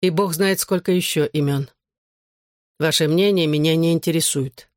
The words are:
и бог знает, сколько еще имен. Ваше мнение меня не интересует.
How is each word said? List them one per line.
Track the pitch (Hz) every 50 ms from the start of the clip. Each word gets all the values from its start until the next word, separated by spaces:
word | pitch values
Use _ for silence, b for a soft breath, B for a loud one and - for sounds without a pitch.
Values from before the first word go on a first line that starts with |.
и | - 185
бог | 165 160 202 190 165
знает, | 156 196 196 190 -
сколько | - - 196 180 175 - 185
еще | 180 175 - - 180 175 - _
имен. | 156 143 143 143 139 139 - _ _ _ _ _ _ _ _ _ _ _ _ _ _ _ _ _ _ _ _ _ _
Ваше | 147 160 147 - 165 151
мнение | 156 170 190 202 202 185 165
меня | 156 151 151 151 160 160
не | 160 165 170 170
интересует. | 165 - - 160 165 156 - - 143 135 135 - - - _ _